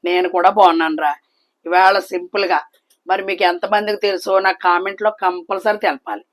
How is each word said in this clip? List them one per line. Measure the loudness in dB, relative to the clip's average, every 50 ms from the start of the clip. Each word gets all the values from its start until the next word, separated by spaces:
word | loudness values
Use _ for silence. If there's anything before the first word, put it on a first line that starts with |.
| -2
నేను | 0 0 0 0 0 0
కూడా | 2 2 4 4
బాగున్నాను | 6 4 4 4 2 0 -2 -2 -2 -2
రా. | -4 -4 -6 _ _ _ _ _ _ _ _ _
ఇవాళ | 0 2 4 6 6 4 2 -2 -4
సింపుల్గా, | -8 -8 -8 -4 -4 -4 0 0 -2 -2 -4 _ _ _ _ _ _ _ _ -4
మరి | -4 -4 -2
మీకు | -6 -2 0 0 0
ఎంతమందికి | 0 -2 -4 -2 -2 -2 0 -2 -4 -2 -2
తెలుసో | -2 -2 -4 -2 0 0 2 2
నా | 0 -2 0 0
కామెంట్లో | 0 0 0 -2 -4 -8 -2 -2 -2 -2 0 -2
కంపల్సరీ | -2 -2 -4 -6 -6 -6 -2 -2 -2 -2 0 -2
తెలపాలి. | -4 -4 -4 _ -10 -12 -12 -12 _